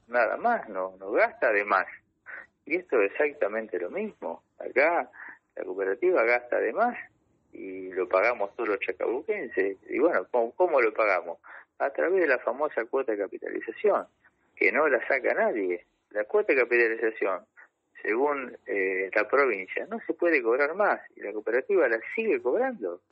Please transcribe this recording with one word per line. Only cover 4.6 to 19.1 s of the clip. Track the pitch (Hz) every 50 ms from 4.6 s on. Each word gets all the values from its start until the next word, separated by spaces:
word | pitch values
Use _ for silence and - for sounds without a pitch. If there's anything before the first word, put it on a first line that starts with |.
| - - - - 143 160 175 160 131 - - - - - - - _ _ _
la | - -
cooperativa | 92 92 95 98 95 98 - - 185 180 147 113
gasta | 117 120 120 - - - 98
de | 98 104 123
más | 175 226 247 233 - - - _ _ _ _ _ _ _ _ _
y | - - 95 92 95 92 92 90
lo | 92 92 87
pagamos | - 95 101 117 123 110 101 98 -
todos | - 117 104
los | 101 95
chacabuquenses. | - - 92 - - 90 110 131 - - 208 202 156 117 - - - 98 98 - _ -
Y | 101 107
bueno, | 139 180 151 101 92 -
¿cómo, | - 123 117 117 -
cómo | - 180 180 156 135 120
lo | 110 107
pagamos? | - 113 107 95 87 85 85 82 - _ - - - - _ _ _
A | 135 139
través | 139 - 151 160 185 190
de | 175
la | 151 131 123
famosa | - 123 117 135 151 151 - - 113
cuota | - - 135 135 - 110
de | 101
capitalización, | 98 92 - - - 50 - - - - - - - 208 180 117 90 - _ _ _ _ _ _ _ _ _
que | - - 95 101
no | 131 156 156
la | 127 113 -
saca | - 139 131 120 107 120
nadie. | 170 220 220 160 113 98 90 90 87 - _ _ _ _ _
La | - 104 107
cuota | - - 208 208 208 156
de | 131 120
capitalización, | 120 123 120 120 113 113 113 117 110 110 - - 101 95 90 - _ _ - - _ _ _ _ _ _ - -
según, | 101 107 120 139 147 143 139 131 123 120 - _
eh, | - 107 101 95 95 95 92 95 92